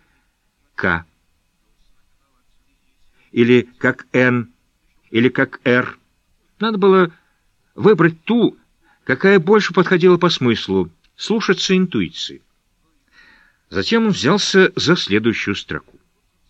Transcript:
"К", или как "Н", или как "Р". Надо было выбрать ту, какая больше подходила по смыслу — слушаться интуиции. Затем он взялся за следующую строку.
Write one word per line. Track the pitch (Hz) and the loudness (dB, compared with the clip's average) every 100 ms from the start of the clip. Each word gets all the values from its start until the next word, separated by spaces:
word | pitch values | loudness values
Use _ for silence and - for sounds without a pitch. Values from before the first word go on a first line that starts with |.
| _ _ _ _ _ _ _ - | _ _ _ _ _ _ _ -8
"К", | 98 85 82 _ _ _ _ _ _ _ _ _ _ _ _ _ _ _ _ _ _ _ _ _ _ | -4 -4 -8 _ _ _ _ _ _ _ _ _ _ _ _ _ _ _ _ _ _ _ _ _ _
или | - 120 123 117 - | 0 4 4 2 -4
как | 127 123 - | -4 -4 -4
"Н", | 131 127 123 117 _ _ _ _ _ _ | 0 0 0 -4 _ _ _ _ _ _
или | 110 123 | 0 0
как | 127 131 - - | 0 -4 -4 -2
"Р". | 123 120 - _ _ _ _ _ - | 0 -2 -8 _ _ _ _ _ -8
Надо | 220 214 | -6 0
было | 196 190 175 - _ _ _ _ _ - | 2 2 0 -4 _ _ _ _ _ -2
выбрать | 123 208 165 165 - | 2 2 2 -2 -4
ту, | 233 202 - _ _ _ _ - | 0 0 -2 _ _ _ _ -6
какая | 135 196 196 | 0 2 2
больше | 160 214 - | 4 2 2
подходила | 185 175 185 180 175 | -2 0 2 2 2
по | 175 | 0
смыслу — | - 127 107 - 95 85 _ _ - | 0 -2 -2 -2 -2 -4 _ _ -14
слушаться | - 220 196 185 - 185 | -6 -4 -2 -2 0 0
интуиции. | 185 131 82 - - 67 _ _ _ _ _ _ _ _ _ _ _ _ _ | 0 -2 -6 -8 -14 -16 _ _ _ _ _ _ _ _ _ _ _ _ _
Затем | 82 98 226 220 | -8 -2 0 0
он | |
взялся | 190 120 196 - 190 185 - | -2 0 -2 0 2 2 0
за | 123 175 | -2 -2
следующую | - 101 113 107 - 98 | 0 -2 0 -2 -4 -8
строку. | - 76 - _ _ _ _ _ _ | -8 -14 -14 _ _ _ _ _ _